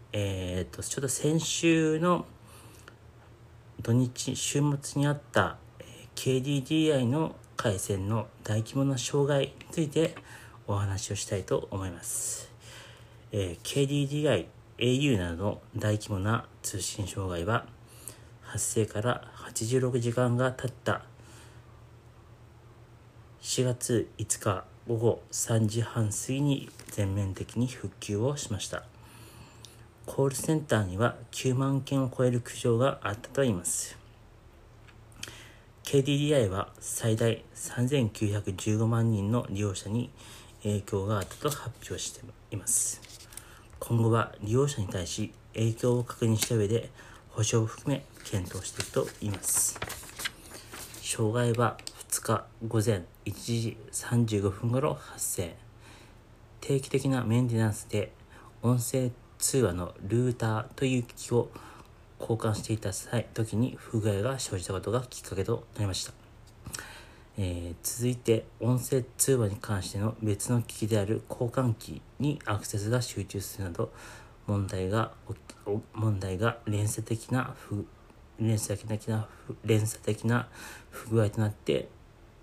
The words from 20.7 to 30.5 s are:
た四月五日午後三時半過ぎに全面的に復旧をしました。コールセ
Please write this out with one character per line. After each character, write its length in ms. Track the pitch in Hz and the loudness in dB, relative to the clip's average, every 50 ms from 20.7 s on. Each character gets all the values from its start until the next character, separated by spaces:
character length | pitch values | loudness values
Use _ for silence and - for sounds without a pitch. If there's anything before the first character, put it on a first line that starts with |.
た 320 | - - - 110 95 - - - - - - - - - - - - - - - - - - - - - - - - - - - - - - - - - - - - - - - - - - - - - - - - - | -6 -4 -2 -2 -2 -2 -4 -12 -20 -20 -20 -20 -20 -20 -20 -20 -20 -20 -20 -20 -20 -20 -20 -20 -20 -20 -20 -20 -20 -20 -20 -20 -20 -20 -20 -20 -20 -20 -20 -20 -20 -20 -20 -20 -20 -20 -20 -20 -20 -20 -20 -20 -20 -12
四 240 | - - - 135 127 | -6 -2 0 2 2
月 440 | 127 120 - - - 123 107 - - - | 2 0 -2 0 2 2 2 2 -2 -6
五 240 | - 107 - - - | -6 -4 -4 -4 0
日 240 | - 107 95 92 - - - - - 117 | 0 0 0 0 -4 -10 -16 -10 -4 -2
午 80 | 117 | 0
後 260 | 110 117 110 - - - - | 4 4 4 4 2 -2 -6
三 380 | - - - - 117 110 110 101 | -6 -4 0 2 4 4 4 4
時 140 | 107 117 | 2 0
半 280 | 113 - - 120 110 104 | -2 0 0 0 0 0
過 60 | - - - - | 0 -2 -2 -2
ぎ 120 | 131 135 | 0 2
に 300 | 147 143 135 139 - - - - - - | 2 2 2 0 -2 -8 -14 -16 -16 -6
全 220 | - 107 101 95 98 | -2 -2 0 0 0
面 200 | 101 98 95 92 | 0 0 -2 -4
的 220 | - 98 - - | -6 -8 -4 0
に 100 | 113 123 | 0 0
復 260 | 127 - - - 95 - - | 0 -2 -6 -8 -8 -8 -8
旧 160 | - - 101 | -4 -2 0
を 200 | 104 117 143 147 143 | 2 2 0 0 -2
し 140 | - - | -4 -4
ま 80 | 104 - | -6 -6
し 80 | - - | -4 -6
た。 160 | - - - - - - - - - - - - - - - - - - - - - - - - - - - | -6 -8 -8 -12 -18 -20 -20 -20 -20 -20 -20 -20 -20 -20 -20 -20 -20 -20 -20 -20 -20 -20 -20 -20 -20 -16 -14
コ 200 | - - - 135 | -4 0 2 2
ー 20 | 139 | 2
ル 80 | 139 | 0
セ 180 | - - 160 | 0 0 2